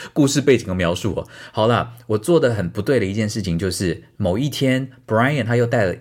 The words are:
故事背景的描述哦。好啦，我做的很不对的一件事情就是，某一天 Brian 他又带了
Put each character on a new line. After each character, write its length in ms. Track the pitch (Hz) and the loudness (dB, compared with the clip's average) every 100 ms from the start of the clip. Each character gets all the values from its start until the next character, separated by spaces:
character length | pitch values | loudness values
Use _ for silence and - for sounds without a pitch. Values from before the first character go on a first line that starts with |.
| - | -4
故 140 | - 139 | 2 2
事 140 | 143 | 4
背 140 | 135 123 | 4 2
景 80 | - | 2
的 80 | 92 | -2
描 180 | 85 | 0
述 220 | 87 101 82 | 0 -4 -6
哦。 120 | - - - | -8 -14 -8
好 140 | - 110 | 0 2
啦， 300 | 113 - - - | 2 -2 -8 -4
我 140 | 107 | -2
做 200 | - 170 | 2 2
的 140 | 131 | 2
很 160 | 104 85 | 0 -4
不 140 | 104 | -4
对 160 | 95 131 | 0 0
的 60 | 95 | 0
一 60 | |
件 140 | 104 107 | -2 -4
事 140 | 110 | -4
情 160 | 92 85 | -4 -2
就 140 | 95 | -2
是， 320 | - 92 76 - - | -2 -2 -4 -10 -4
某 200 | 90 98 | -2 0
一 100 | 143 | -2
天 440 | - 135 131 135 - - | -2 0 0 -4 -12 -2
Brian 360 | 110 127 147 | 0 2 0
他 120 | 110 120 | 0 0
又 100 | 120 | 2
带 200 | 127 95 | 0 0
了 100 | 87 | -2